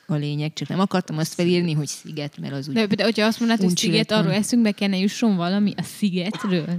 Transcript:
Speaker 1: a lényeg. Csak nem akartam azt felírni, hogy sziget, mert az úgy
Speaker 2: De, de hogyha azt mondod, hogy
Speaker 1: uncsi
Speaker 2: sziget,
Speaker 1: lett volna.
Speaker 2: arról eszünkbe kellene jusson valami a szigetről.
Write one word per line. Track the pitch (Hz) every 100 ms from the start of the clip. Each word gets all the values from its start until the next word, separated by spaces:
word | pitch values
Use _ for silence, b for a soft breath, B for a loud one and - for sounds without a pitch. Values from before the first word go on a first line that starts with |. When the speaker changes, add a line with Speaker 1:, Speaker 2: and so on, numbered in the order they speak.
| -
Speaker 1:
a | 151
lényeg. | 147 147 151
Csak | - 143
nem | 175
akartam | 196 185 - 156
azt | 160
felírni, | - 175 175 175
hogy | 151 139
sziget, | - - 156 143 -
mert | 147
az | 139 147
úgy |
Speaker 2:
De, | 220 208
de | 208
hogyha | 208 220 214
azt | 220
mondod, | 233 226
hogy | 185
Speaker 1:
uncsi | 175 226
Speaker 2:
sziget, | 160
Speaker 1:
lett | 160
volna. | 214 165
Speaker 2:
arról | 190
eszünkbe | 202 240 220
kellene | 202 202 185
jusson | 202 - 226 185
valami | 170 202 208 -
a |
szigetről. | 156 - 208 180 175 - 208 180 156